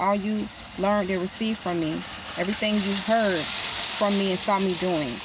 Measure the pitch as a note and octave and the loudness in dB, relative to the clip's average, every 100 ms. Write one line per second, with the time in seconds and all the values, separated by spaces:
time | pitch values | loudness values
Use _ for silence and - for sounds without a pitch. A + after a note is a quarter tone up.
0 | F#3 G3+ G3+ G#3+ G#3 - - - G3 G#3 | 0 2 0 -2 -4 -8 -14 -2 2 2
1 | F#3 F#3+ F#3 - A3 A3 F3+ F3 D#3 E3+ | 2 0 -2 -2 -2 -2 -2 -2 0 -2
2 | F#3 - - - F3+ A3 G#3+ G#3 G3 G3 | -6 -10 -10 -4 -2 0 2 2 2 0
3 | F#3+ A3+ G#3 F3 C3+ - - - - - | 2 4 4 2 0 -2 -2 -2 -2 0
4 | G#3 G3+ G3 F#3 - G3 G3 E3+ F3+ E3 | 2 4 2 0 2 2 2 0 0 0
5 | C#3 A#2 | -2 -4